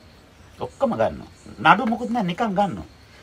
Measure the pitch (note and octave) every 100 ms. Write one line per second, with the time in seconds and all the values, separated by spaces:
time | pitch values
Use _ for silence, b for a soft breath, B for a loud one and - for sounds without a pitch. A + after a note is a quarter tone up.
0 | - - - - - - - - C4+ E3
1 | G#2+ C#2 - - - G#2 C3+ F#3+ A#3 A3
2 | A#3 A#3+ F3+ F3 A#3 F#3+ G3+ G#2+ - -
3 | - B